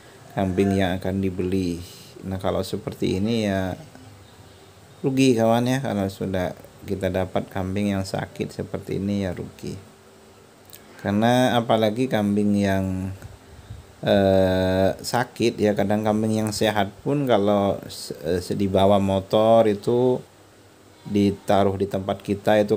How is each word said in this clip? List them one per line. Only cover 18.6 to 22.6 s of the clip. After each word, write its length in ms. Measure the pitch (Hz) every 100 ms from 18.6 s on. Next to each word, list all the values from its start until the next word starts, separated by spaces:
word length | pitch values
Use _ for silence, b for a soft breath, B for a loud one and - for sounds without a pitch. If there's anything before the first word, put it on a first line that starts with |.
| 98 95 98 101
motor 640 | 98 98 95 110 110 117 110
itu, 560 | 101 - 120 127 127 - - - - - - - - -
ditaruh 720 | 104 101 98 - 101 101 95
di 80 | 98
tempat 320 | 98 95 101
kita 400 | - 101 -
itu 160 | 107